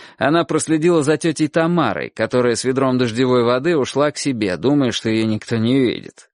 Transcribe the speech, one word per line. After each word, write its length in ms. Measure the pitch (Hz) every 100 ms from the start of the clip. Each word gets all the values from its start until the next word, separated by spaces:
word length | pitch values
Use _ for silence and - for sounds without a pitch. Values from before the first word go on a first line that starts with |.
| - -
она 260 | 131 170
проследила 580 | 165 156 - 160 175 165
за 140 | 139 151
тетей 320 | 170 151 151
Тамарой, 640 | 175 165 175 123 82 62
которая 440 | - 110 127 123
с 80 | 110
ведром 340 | 127 131 135 127
дождевой 460 | 123 113 127 123
воды 340 | 117 127 160 160
ушла 360 | 120 135 147
к 60 | -
себе, 380 | 143 120 101 87
думая, 360 | 117 147 123
что 180 | - 113
ее 160 | 110 110
никто 300 | 107 - 117
не 240 | 113 135
видит. 500 | 117 - 50 - -